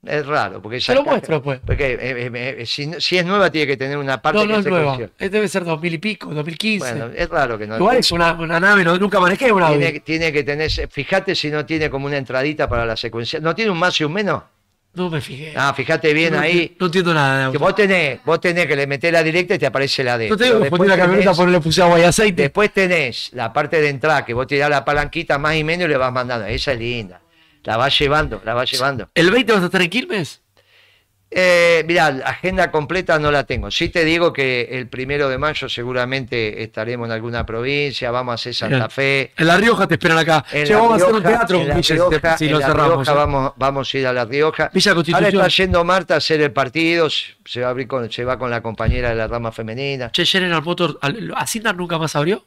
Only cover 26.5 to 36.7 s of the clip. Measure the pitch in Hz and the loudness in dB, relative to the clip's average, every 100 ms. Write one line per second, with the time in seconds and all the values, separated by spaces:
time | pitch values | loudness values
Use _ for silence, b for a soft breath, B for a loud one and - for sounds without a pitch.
26.5 | 117 - 123 117 120 101 90 _ b b | -4 -4 -4 -4 -6 -8 -14 _ b b
27.5 | b - 110 135 - 147 147 147 107 98 | b -4 0 2 2 2 0 0 -6 -4
28.5 | 120 127 - 131 131 95 - 170 233 220 | -4 -2 -2 -2 -4 -6 2 2 2 2
29.5 | 214 175 190 175 202 359 330 147 - _ | 2 2 0 0 -2 -4 -4 -6 -10 _
30.5 | _ b b b b b _ _ - 180 | _ b b b b b _ _ 0 4
31.5 | 175 170 170 156 175 160 135 123 123 175 | 4 6 4 2 2 2 0 -4 -4 -4
32.5 | 190 175 156 147 175 180 160 147 147 131 | 0 0 0 -2 -4 0 0 2 0 0
33.5 | 123 104 - 170 180 160 170 170 - 131 | -4 -4 -4 -2 0 2 4 2 2 -2
34.5 | 123 117 127 120 123 131 143 139 131 151 | 0 -4 -6 -10 -10 -4 -2 0 0 -2
35.5 | 147 131 - 120 127 123 135 123 120 110 | -4 -8 -6 -4 -4 -2 -4 -4 -4 -4
36.5 | 104 110 | -4 -10